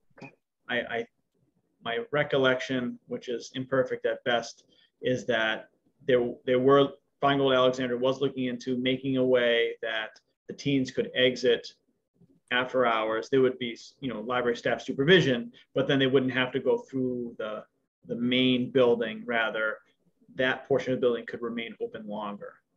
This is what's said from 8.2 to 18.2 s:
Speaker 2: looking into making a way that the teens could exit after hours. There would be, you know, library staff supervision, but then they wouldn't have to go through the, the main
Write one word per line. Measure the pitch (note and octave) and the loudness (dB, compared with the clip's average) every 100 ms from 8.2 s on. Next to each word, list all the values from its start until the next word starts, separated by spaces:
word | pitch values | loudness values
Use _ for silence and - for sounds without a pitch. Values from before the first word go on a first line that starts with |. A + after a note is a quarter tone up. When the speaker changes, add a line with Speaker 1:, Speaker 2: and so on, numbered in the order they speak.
Speaker 2:
looking | C#3 C3 | -2 -2
into | B2+ A#2+ C3 B2 | -6 -6 -4 -2
making | B2+ C3 C#3 C3 | -2 -2 -2 0
a | |
way | B2+ B2 A#2+ A#2 A#2 A#2 | 2 4 4 2 0 -4
that | A2+ A2 G#2+ - _ _ - | -6 -6 -8 -12 _ _ -16
the | |
teens | A2+ C#3 C#3 B2+ | -8 -2 0 0
could | - A2+ | -4 -4
exit | B2+ C3 A#2+ B2 A#2 - - _ _ _ _ _ _ - | 2 2 2 2 0 -2 -20 _ _ _ _ _ _ -4
after | B2 B2+ C3 | -2 0 2
hours. | A#2+ A2 A2 A2+ - | 2 2 0 -2 0
There | C3+ | 4
would | B2+ B2+ | 4 2
be, | A#2+ A#2 - - | -6 -10 -16 -12
you | C3 | -10
know, | G#2+ | -8
library | A2+ B2 A#2+ A#2 | -4 -2 0 -2
staff | C3 A#2 | -2 -2
supervision, | - B2+ C#3+ F#3 C3+ A#2+ A#2+ - _ | -4 0 6 6 6 0 -4 -14 _
but | C#3 C3 | -2 0
then | C3+ | 2
they | C3+ | 4
wouldn't | C3 B2+ | 2 2
have | B2+ B2+ | 0 -2
to | C3+ | -2
go | B2+ A#2 | 0 -2
through | - C3 B2+ B2 A#2+ A2+ | -2 -6 -4 -4 -8 -10
the, | G#2+ G#2+ - _ _ _ - | -10 -10 -14 _ _ _ -10
the | |
main | A#2 | -4